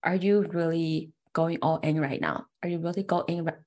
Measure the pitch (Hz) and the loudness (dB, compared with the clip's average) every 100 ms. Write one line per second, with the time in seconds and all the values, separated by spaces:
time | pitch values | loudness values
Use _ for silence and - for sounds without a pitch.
0 | - 185 190 208 190 170 165 165 165 156 | 0 0 4 4 2 0 0 0 0 -2
1 | 160 _ _ - 165 170 165 160 156 156 | -4 _ _ 0 0 2 0 0 0 0
2 | 143 - 78 - - _ 175 175 170 180 | 0 0 -2 -2 -8 _ -6 -4 -4 -4
3 | 190 175 170 170 165 156 | 0 0 0 -2 -4 -6